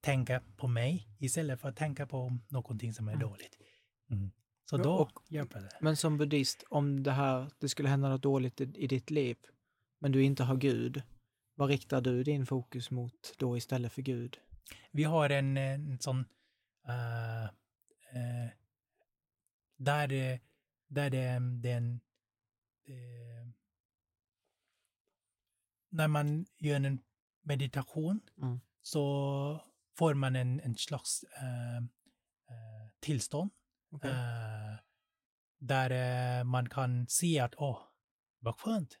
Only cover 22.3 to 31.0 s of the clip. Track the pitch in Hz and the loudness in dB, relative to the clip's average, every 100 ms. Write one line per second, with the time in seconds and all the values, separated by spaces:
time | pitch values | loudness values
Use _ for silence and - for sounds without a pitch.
22.3 | _ _ _ _ _ - 131 123 120 117 | _ _ _ _ _ -20 -16 -16 -16 -14
23.3 | 117 120 120 _ _ _ _ _ _ _ | -14 -14 -16 _ _ _ _ _ _ _
24.3 | _ _ _ _ _ _ _ _ _ _ | _ _ _ _ _ _ _ _ _ _
25.3 | _ _ _ _ _ _ 165 156 147 147 | _ _ _ _ _ _ 0 4 4 2
26.3 | 151 185 _ 147 143 139 135 _ _ _ | 0 -4 _ 0 2 2 0 _ _ _
27.3 | _ 147 143 135 - 131 - 156 202 - | _ -4 -2 0 -2 -4 -2 0 0 -4
28.3 | - 131 123 - _ - 156 143 143 139 | -6 -4 -4 -8 _ -4 0 2 2 0
29.3 | 139 143 156 - _ _ - 165 139 135 | 0 -2 -6 -10 _ _ 2 4 4 2
30.3 | 131 123 131 127 113 - 143 | 2 2 0 -2 -4 -4 -4